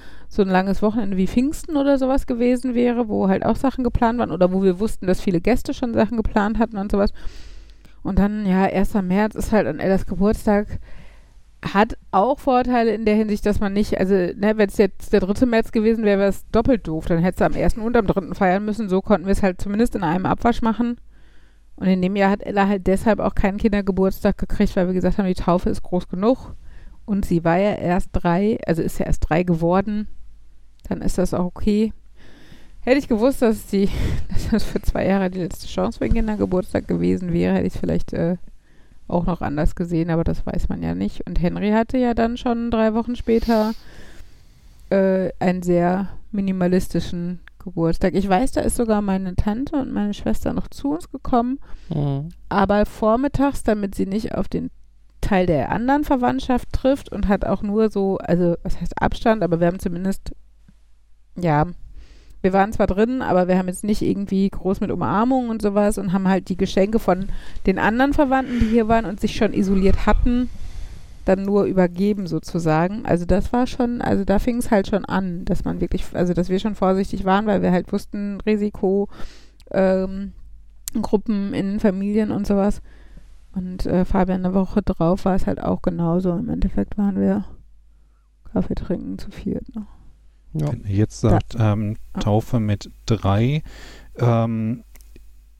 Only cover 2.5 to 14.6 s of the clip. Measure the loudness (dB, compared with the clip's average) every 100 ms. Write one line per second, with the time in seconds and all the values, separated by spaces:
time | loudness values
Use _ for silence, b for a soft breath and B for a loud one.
2.5 | 2 0 2 2 2 0 0 2 2 2
3.5 | 2 0 0 -2 2 0 2 -2 2 2
4.5 | 4 2 2 -2 -2 -2 -2 0 0 2
5.5 | 2 0 -4 -2 0 0 0 0 0 0
6.5 | 0 -2 -2 -2 0 0 B B B B
7.5 | B B B B B 0 2 2 0 0
8.5 | 2 2 2 0 0 0 0 0 -2 0
9.5 | 2 2 -2 0 0 0 0 0 2 2
10.5 | 0 0 -8 b b b b b b -20
11.5 | -12 -4 0 0 -2 -2 0 2 0 2
12.5 | 2 2 2 2 2 2 2 2 0 0
13.5 | 0 0 0 0 0 2 2 0 0 0
14.5 | 2